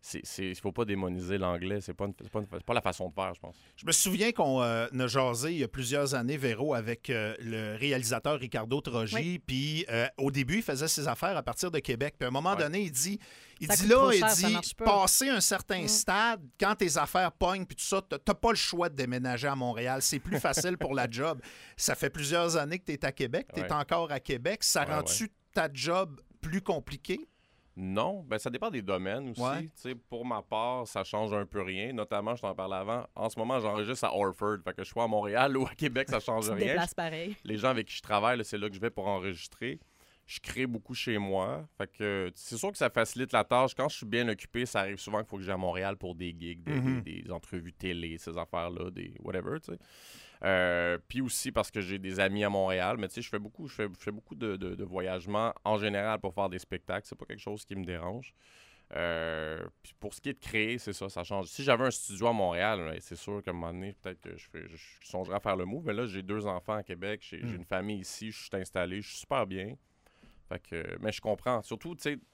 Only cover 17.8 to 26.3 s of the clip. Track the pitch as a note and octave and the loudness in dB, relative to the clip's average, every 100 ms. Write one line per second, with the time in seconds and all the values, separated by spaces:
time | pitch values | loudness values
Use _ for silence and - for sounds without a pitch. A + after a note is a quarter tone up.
17.8 | - G3 F#3+ C#3+ - G3+ A3+ A3 - E3+ | 0 0 0 -4 0 4 4 4 2 2
18.8 | F3 C#3 B2+ B2+ B2+ B2 C#3+ C#3 B2 A2+ | 0 2 0 0 0 0 0 0 0 0
19.8 | B2 C3+ - D3 D#3 F3+ E3 C#3 D#3+ F3+ | 0 2 2 0 0 0 2 2 0 0
20.8 | E3 C#3 B2 A2+ D3+ D3 - - - - | 0 0 0 0 0 -2 -6 -18 -20 -2
21.8 | - D3 C#3+ - D3 E3+ E3+ E3 D3 F3+ | 0 2 0 0 2 4 4 4 2 -2
22.8 | - D3 C#3+ - B2+ D3 - - F3+ D3+ | -4 -2 -2 0 0 0 -2 -4 0 0
23.8 | C#3+ E3+ E3 C#3+ - C3 C3 G#3 - E3+ | 2 0 0 -4 -2 -2 0 0 2 2
24.8 | D3 D3+ - - A3 _ _ - D#3+ C#3 | 2 0 2 0 0 _ _ 0 0 0
25.8 | C3+ F3 F#3 C#3 - | 2 2 2 -4 -20